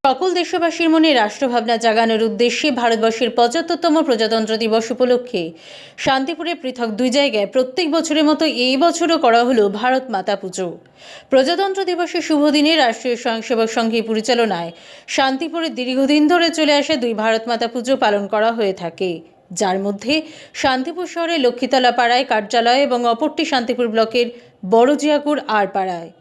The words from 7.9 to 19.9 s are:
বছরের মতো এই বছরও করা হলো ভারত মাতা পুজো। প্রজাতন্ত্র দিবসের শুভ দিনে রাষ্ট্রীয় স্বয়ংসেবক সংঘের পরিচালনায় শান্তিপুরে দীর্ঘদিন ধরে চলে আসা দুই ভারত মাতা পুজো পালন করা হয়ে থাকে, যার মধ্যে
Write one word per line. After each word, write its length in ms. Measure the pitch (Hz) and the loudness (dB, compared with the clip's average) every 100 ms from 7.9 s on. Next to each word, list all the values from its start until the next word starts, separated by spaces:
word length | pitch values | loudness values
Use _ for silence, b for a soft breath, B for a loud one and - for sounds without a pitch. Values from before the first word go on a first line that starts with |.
বছরের 340 | 320 311 302 | -2 0 2
মতো 200 | 302 302 320 247 247 | 2 2 0 0 0
এই 100 | 262 | 2
বছরও 400 | 320 330 330 330 | 2 2 0 2
করা 220 | 240 233 240 | 4 4 4
হলো 160 | 240 202 | 2 2
ভারত 360 | 202 254 262 262 | 0 0 0 -2
মাতা 240 | 196 185 202 | -6 -4 -4
পুজো। 320 | 190 180 180 165 - B B B B | -6 -8 -8 -10 -20 B B B B
প্রজাতন্ত্র 500 | 262 269 349 392 381 | 2 2 0 -2 -2
দিবসের 380 | 359 349 349 349 311 | -4 -2 -2 -4 0
শুভ 140 | 302 294 294 | 2 4 4
দিনে 160 | 294 330 | 4 4
রাষ্ট্রীয় 400 | 247 226 254 233 | 2 0 -4 -4
স্বয়ংসেবক 520 | 247 226 220 233 226 240 | -4 -4 -2 -2 0 0
সংঘের 280 | 226 226 220 | 0 -2 -2
পরিচালনায় 600 | 220 220 240 220 175 170 170 B B B | -2 0 0 0 -2 -6 -12 B B B
শান্তিপুরে 600 | - 269 269 330 330 320 | 0 0 -2 -6 -4 -6
দীর্ঘদিন 540 | 233 247 262 269 294 302 | -6 -4 0 2 4 4
ধরে 200 | 349 330 | 4 2
চলে 220 | 320 302 285 | 0 2 2
আসা 140 | 285 311 | 0 -2
দুই 160 | 233 | -2
ভারত 280 | 214 220 220 226 | -2 0 0 -2
মাতা 180 | 226 233 | -4 -4
পুজো 260 | 240 240 269 | -4 -2 0
পালন 280 | 220 202 196 | 2 0 -2
করা 240 | 214 220 | 0 0
হয়ে 220 | 233 202 | 0 -2
থাকে, 380 | 190 170 165 185 160 b b _ | -2 -8 -6 -6 -6 b b _
যার 260 | 175 190 190 | -4 -2 -2
মধ্যে 360 | 202 | -4